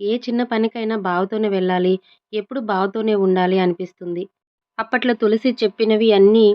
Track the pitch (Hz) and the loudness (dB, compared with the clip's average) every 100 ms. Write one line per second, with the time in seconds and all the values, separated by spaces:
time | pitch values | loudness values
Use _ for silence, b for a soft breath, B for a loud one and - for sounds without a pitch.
0 | 202 240 254 240 247 220 220 233 220 220 | -6 -6 -4 -4 -2 -2 -2 -4 -6 -4
1 | 185 175 196 214 214 190 185 180 180 185 | -4 -2 -2 -2 -2 -2 -2 0 0 -2
2 | b b _ 214 202 269 220 190 196 220 | b b _ -10 -8 -8 -4 -2 -2 -2
3 | 220 208 190 185 180 190 180 170 180 - | -2 0 2 2 0 0 0 -4 -10 -14
4 | 175 175 190 _ _ _ _ - 220 247 | -12 -10 -12 _ _ _ _ -12 -4 -2
5 | 247 226 214 220 262 - 214 - 220 214 | 0 0 0 0 0 -2 -2 0 0 2
6 | 226 202 196 226 208 | 4 6 6 6 4